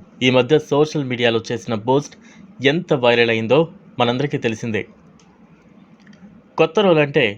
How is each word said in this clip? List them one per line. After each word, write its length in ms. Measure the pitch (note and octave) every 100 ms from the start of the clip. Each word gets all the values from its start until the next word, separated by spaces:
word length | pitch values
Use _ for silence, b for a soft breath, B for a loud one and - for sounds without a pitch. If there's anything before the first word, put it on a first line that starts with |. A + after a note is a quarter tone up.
| - -
ఈ 60 | B2+ B2+
మధ్య 220 | B2 D3+
సోషల్ 460 | D3+ C#3+ D3+ D#3 C3
మీడియాలో 300 | A#2+ A#2+ A2+ A2
చేసిన 280 | A#2+ - A2+ A2
పోస్ట్ 260 | C3+ C#3+ - B B B - B2+
ఎంత 280 | D#3+ E3+ D3
వైరల్ 280 | A#2+ A#2+ A#2
అయిందో 240 | A2+ A2+ C3+ E3 - - -
మనందరికీ 420 | A#2+ B2+ C#3+ C#3 A#2
తెలిసిందే. 360 | A2 A#2+ G#2 - _ - _ _ _ - _ _ _ _ _ - - - - _ -
కొత్త 280 | D#3+ G#3+ G3+
రోల్ 160 | D#3+
అంటే 200 | C#3+ D3 A2+